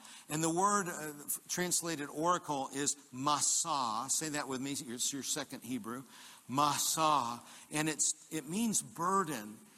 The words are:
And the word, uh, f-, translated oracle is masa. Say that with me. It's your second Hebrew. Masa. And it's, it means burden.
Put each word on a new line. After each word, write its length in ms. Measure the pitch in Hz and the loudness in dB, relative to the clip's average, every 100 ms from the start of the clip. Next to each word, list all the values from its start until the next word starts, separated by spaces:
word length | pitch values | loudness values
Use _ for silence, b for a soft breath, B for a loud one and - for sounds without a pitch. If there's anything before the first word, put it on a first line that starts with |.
| B B - | B B -4
And 140 | 151 | 0
the 80 | 165 | 2
word, 380 | 170 196 202 175 | 4 4 4 2
uh, 40 | 147 151 147 143 | -4 -8 -8 -8
f-, 140 | - - | -8 -4
translated 600 | - 180 - 170 156 143 | -2 0 0 0 -4 -4
oracle 600 | 139 170 175 151 143 131 | 0 2 2 0 -2 -2
is 220 | 135 139 - - | -2 -2 -2 -8
masa. 960 | 127 143 143 - - 170 147 120 110 131 | -4 0 2 2 2 0 0 0 0 0
Say 200 | - 156 | -2 -2
that 180 | 147 131 | -2 -2
with 120 | 131 | -2
me. 160 | 139 135 120 | -2 -4 -6
It's 240 | 120 - | -4 -4
your 100 | 139 | -4
second 400 | - 156 131 123 | -4 -4 -6 -10
Hebrew. 400 | 113 127 104 123 139 B B B - | -6 -6 -4 -8 -10 B B B -2
Masa. 920 | 135 147 123 - 165 156 147 120 117 B B B | 2 4 4 2 4 6 6 4 -4 B B B
And 160 | 151 156 | 0 0
it's, 260 | 156 - - - | 2 0 -2 -6
it 180 | 160 143 | -6 -4
means 340 | 190 233 185 | 0 2 0
burden. 760 | 131 - 175 196 160 127 107 110 - | -2 -2 2 2 2 -2 -6 -12 -18